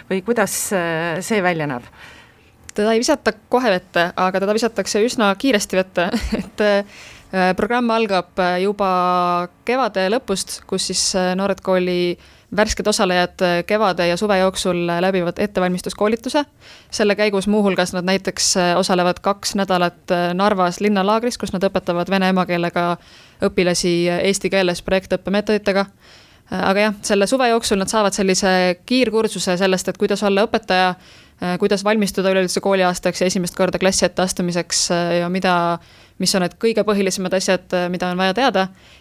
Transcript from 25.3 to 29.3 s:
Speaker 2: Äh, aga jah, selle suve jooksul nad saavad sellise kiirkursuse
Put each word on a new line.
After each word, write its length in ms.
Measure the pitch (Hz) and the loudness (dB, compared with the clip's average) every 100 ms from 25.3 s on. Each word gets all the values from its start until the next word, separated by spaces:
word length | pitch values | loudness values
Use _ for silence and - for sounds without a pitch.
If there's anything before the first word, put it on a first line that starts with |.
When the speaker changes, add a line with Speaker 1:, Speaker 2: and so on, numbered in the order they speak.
| 202 208 214 208 190 202 _ - - - - _ | -2 0 0 0 0 -2 _ -20 -20 -20 -20 _
Speaker 2:
Äh, 160 | 185 185 | -4 0
aga 100 | 196 | 2
jah, 140 | 214 208 | 0 -2
selle 240 | - 202 196 | -2 0 2
suve 220 | 262 247 | 2 2
jooksul 300 | 226 - 196 | 2 0 -2
nad 100 | 190 | 0
saavad 240 | 220 202 185 | 0 0 0
sellise 640 | 190 185 196 185 180 175 - | 0 2 2 2 2 -2 -2
kiirkursuse 680 | 254 247 220 214 | 0 2 0 -2